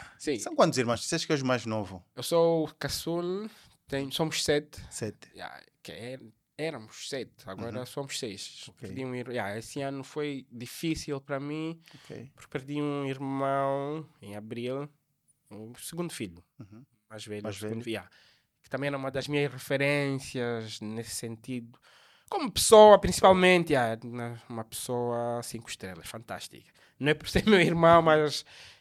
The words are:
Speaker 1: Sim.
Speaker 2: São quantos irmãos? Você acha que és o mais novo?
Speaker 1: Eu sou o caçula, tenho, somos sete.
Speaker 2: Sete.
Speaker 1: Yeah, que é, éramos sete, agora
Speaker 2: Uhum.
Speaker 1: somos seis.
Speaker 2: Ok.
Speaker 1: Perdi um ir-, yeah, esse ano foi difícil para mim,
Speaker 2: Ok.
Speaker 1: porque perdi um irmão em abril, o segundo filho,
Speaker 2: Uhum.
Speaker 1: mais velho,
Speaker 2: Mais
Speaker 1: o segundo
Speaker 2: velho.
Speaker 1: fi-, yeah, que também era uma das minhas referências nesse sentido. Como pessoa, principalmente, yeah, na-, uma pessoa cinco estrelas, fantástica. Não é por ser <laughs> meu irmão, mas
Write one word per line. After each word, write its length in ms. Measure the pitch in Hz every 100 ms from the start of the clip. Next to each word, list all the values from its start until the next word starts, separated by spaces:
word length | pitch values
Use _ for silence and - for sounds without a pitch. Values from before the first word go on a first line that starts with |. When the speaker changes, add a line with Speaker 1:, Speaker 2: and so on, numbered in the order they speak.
| - -
Speaker 1:
Sim. 220 | - 120
Speaker 2:
São 160 | - 311
quantos 240 | 180 127
irmãos? 240 | 117 117 -
Você 100 | 165
acha 100 | -
que 60 |
és 80 | 151
o 40 | 131
mais 200 | 127 113
novo? 360 | 110 95 92 - -
Speaker 1:
Eu 80 |
sou 400 | - 170 165 165
o 100 | 151 -
caçula, 760 | 143 - - 170 175 190 214 - - _ -
tenho, 200 | 139 139
somos 280 | - 160 -
sete. 380 | - 147 151 - -
Speaker 2:
Sete. 380 | - 110 - - 92
Speaker 1:
Yeah, 260 | 87 - - _
que 80 | -
é, 280 | 80 117 131 117 _ _ -
éramos 520 | 160 135 107 - -
sete, 240 | 135 117 _ 107
agora 340 | 98 113 117
Speaker 2:
Uhum. 60 | 123
Speaker 1:
somos 320 | - 139 -
seis. 500 | 117 101 - - -
Speaker 2:
Ok. 180 | - 104
Speaker 1:
Perdi 160 | 131
um 100 | 131
ir-, 140 | 127 123
yeah, 260 | 120 101 107
esse 220 | - 147
ano 200 | 139 139
foi 460 | 131 151 147 139 -
difícil 680 | 120 120 - 165 160 - 139
para 220 | 135 139
mim, 360 | 143 156 160 165 - 135 -
Speaker 2:
Ok. 260 | - 127
Speaker 1:
porque 140 | _ -
perdi 340 | 139 131 147
um 240 | 147 143 139
irmão 1040 | 135 139 135 135 135 139 139 139 156 147 _
em 120 | 104 104
abril, 500 | 107 120 120 135 147 _ _ _ _ _ _
o 220 | 104 110 120
segundo 360 | - 170 175
filho, 280 | - 104 85 _ _
Speaker 2:
Uhum. 280 | 104 107 139 _ _
Speaker 1:
mais 160 | 107 104
velho, 180 | 104
Speaker 2:
Mais 140 | 107 101
Speaker 1:
o 20 |
segundo 140 | 107
Speaker 2:
velho. 100 | 113
Speaker 1:
fi-, 60 | 117
yeah, 180 | 107 90 _ _ _ _ _
que 60 | -
também 180 | 131 143
era 80 | 139
uma 120 | 135
das 200 | 135 131
minhas 200 | 147 143
referências 1300 | 127 - 139 139 143 139 135 135 131 120 117 110 -
nesse 300 | 107 110 110 -
sentido. 640 | 117 113 123 123 117 - _ - _ _ -
Como 220 | 392 269
pessoa, 480 | - - 220 214 196
principalmente, 720 | 180 185 196 190 185 180 165
yeah, 260 | 139 117 113
na-, 340 | 117 120 120 120 -
uma 160 | 117 113
pessoa 760 | - - 123 120 120 120 120
cinco 280 | - 117 -
estrelas, 360 | - 95 90 -
fantástica. 640 | 113 - 90 - - - _ _ -
Não 100 | 139
é 40 |
por 160 | 151 -
ser 140 | -
<laughs> 40 | -
meu 140 | 196
irmão, 400 | 175 170 165 170
mas 420 | 160 156 151 135 - - - -